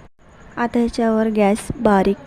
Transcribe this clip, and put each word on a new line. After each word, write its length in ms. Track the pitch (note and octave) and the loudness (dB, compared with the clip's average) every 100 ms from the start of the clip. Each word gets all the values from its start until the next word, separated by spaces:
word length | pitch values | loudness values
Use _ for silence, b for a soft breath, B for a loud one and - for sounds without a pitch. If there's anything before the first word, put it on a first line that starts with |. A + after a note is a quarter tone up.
| - _ - - - - | -20 _ -20 -20 -18 -8
आता 220 | A#3+ A#3+ | -4 -2
याच्यावर 500 | A#3 - A3+ A3 A3 | -2 -2 -2 0 0
गॅस 400 | G#3+ G3 G#3+ - - | 0 0 0 -4 -2
बारीक 360 | A3 G3 F#3+ G3 | 2 4 2 -2